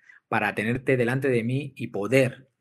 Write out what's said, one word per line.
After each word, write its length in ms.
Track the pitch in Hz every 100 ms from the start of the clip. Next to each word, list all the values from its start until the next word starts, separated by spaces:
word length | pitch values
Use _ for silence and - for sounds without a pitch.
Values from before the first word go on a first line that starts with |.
| _ - -
para 260 | 110 104
tenerte 420 | 95 107 120 - 127
delante 300 | 120 131 135
de 160 | 123
mí 300 | 113 131 143
y 140 | - -
poder 600 | 98 104 131 127 - - _